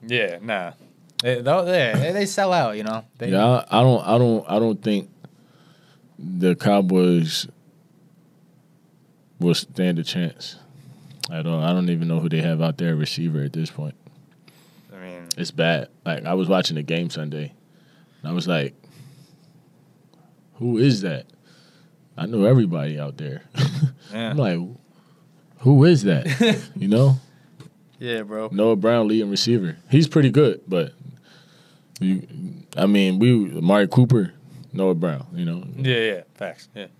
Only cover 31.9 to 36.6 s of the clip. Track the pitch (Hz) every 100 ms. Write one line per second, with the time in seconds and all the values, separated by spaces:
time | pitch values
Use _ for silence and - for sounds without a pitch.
31.9 | - 92 95 - - 90 - - - 95
32.9 | 101 95 92 120 120 98 73 82 101 98
33.9 | - 123 127 92 - - - - 92 95
34.9 | 87 87 71 65 85 87 85 92 127 131
35.9 | 120 113 95 - _ 95 82